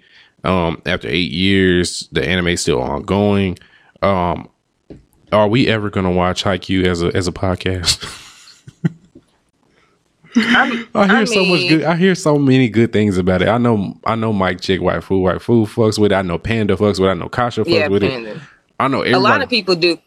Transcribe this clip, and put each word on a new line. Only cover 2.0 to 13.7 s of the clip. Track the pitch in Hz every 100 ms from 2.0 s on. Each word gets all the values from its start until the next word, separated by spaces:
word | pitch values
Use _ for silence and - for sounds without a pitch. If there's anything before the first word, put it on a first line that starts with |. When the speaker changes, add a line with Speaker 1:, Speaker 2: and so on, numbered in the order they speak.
| -
Speaker 1:
the | 80 69
anime | 92 87
is | 85
still | - 65
ongoing. | 65 73 - 98 104 101 95 87 - _ _ -
Um, | 92 95 87 80 - _ _ _ _ - _ _ -
are | 104 107
we | 123 120
ever | 110 104
gonna | 101 92
watch | 90 90 90
Haikyuu | 104 92 - 95 90
as | 87
a, | 85 101
as | 90
a |
podcast? | 82 95 90 92 92 85 - - - - - - - - _ -
<laughs> | - _ - _ _ _ _ _ _ _ _ _ _ _ 233
Speaker 2:
I'm, | 226 233 247 233 -
Speaker 1:
I | 214 196
hear | 226
Speaker 2:
I |
Speaker 1:
so | 208 208 190
much | 175
Speaker 2:
mean | 180
Speaker 1:
good. | 156 147
I | 170
hear | 190
so | 175 156 147
many | 139 131 123
good | 104 113
things | 101 107 92
about | 92 92
it. | 90
I | 120
know, | 120